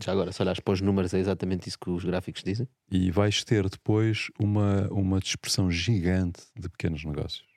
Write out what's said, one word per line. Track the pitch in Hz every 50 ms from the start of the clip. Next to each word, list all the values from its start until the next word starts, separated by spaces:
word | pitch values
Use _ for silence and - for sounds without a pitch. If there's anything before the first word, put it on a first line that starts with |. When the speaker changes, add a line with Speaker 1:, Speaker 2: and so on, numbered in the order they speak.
| -
Speaker 1:
Já | - 92
agora, | 98 87 90 95
se | - 98
olhares | 92 92 -
para | - - 101
os | 90 98
números, | 101 98 98 92 90 -
é | 95
exatamente | 95 98 95 87 - 92 95 90 - 90
isso | - -
que | - 90
os | 90 87 92
gráficos | 90 87 90 - - 82 - -
dizem. | 92 95 110 123 - - _ _ _
Speaker 2:
E | 98 92 92 92
vais | 85 101 101 104 101 - -
ter | - 117 107 95 95
depois | - - _ - 107 107 110 113 107 107 - - - -
uma, | 107 104 104 107 104 101 98 98 101 101
uma | - 104 98 95 95 95
dispersão | - - - - - - - - 95 92
gigante | 85 82 90 117 117 98 82 90 92 92 92 87 85 - - - _
de | - - -
pequenos | - - - 87 82 73 78
negócios. | 78 73 73 78 73 - - - _ _